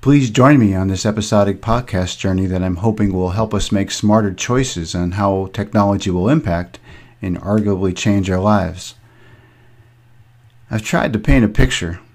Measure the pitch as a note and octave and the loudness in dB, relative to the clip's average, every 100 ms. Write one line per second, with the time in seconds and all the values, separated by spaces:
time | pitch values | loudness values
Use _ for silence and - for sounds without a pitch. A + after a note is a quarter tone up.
0 | C3 C#3+ B2+ G#2+ B2+ D3 G#2+ F#2+ F#2+ F#2 | 6 4 4 4 6 6 4 2 0 0
1 | A2 G#2+ G#2 G#2+ G2+ F#2+ - A#2 B2 F#2+ | -2 -2 0 2 2 -2 -2 -2 -2 -4
2 | F#2 - G2 F#2 F#2+ F#2 F#2 F2+ A2+ G#2+ | -4 -4 -2 0 0 -2 -2 -2 -2 0
3 | G2+ F#2 F2+ G2 A2 G#2 - G2+ F#2+ - | 0 0 -2 -2 -2 -2 -2 -2 -2 -2
4 | G#2 G#2+ G#2 F2+ - B2 B2+ F2 D#2+ F2+ | 2 2 2 -4 -2 0 0 -4 -6 -4
5 | F2 F#2 G2+ G2 F#2+ - G2+ A2 G2+ G2 | -4 0 0 0 -4 -6 -2 0 2 0
6 | G2 F2+ G2 D#3 B2 E2+ F2+ - - - | -2 -2 2 0 0 -4 -6 -14 -20 -20
7 | - - F#2+ F2 F#2+ G#2+ G#2 F#2+ F#2+ F2+ | -20 -12 -8 -6 -2 0 0 0 -2 -2
8 | G#2+ G2+ F#2 F#2 G2+ G#2 F2 E2+ - - | 0 0 0 0 2 0 0 -8 -16 -18
9 | - _ - - - _ - - - _ | -20 _ -20 -20 -20 _ -20 -20 -20 _
10 | _ - - _ _ _ - A2 - F3 | _ -20 -20 _ _ _ -8 -6 -2 -2
11 | - - - C#3 G#2+ - C3 - E2+ E2 | 0 -2 4 4 4 2 0 0 -6 -10
12 | - | -16